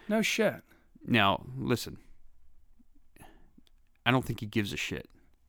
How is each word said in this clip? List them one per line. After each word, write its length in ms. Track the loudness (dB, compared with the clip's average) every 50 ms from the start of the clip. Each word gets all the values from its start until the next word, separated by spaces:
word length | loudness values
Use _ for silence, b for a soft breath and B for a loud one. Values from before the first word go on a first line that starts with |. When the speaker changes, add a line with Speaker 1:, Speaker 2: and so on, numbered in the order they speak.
| b b
Speaker 1:
No 140 | 0 0 2
shit. 400 | 0 2 2 2 0 0 -2 -10 _ -20 _ _ _ _ -12 -4 2
Speaker 2:
Now, 360 | 4 6 6 6 4 2 -2 -10 -10
listen, 420 | -6 -2 0 0 0 -2 -8 -12 -16 -18 -20 -20 -20 -20 -20 -20 -20 -20 -20 -20 -20 -20 -20 -20 -20 -20 -20 -20 -20 -20 -20 -20 b b b b b b b b -20 -20 _ -20 _ _ _ _ _ 0
I 60 | 2
don't 140 | 2 2 2
think 160 | -2 -6 -6
he 60 | -6
gives 260 | -2 0 0 0 0 -4
a 40 |
shit, 320 | -6 -6 -6 -6 -8 -8 -12 -20 -20 _ -20 _ _ _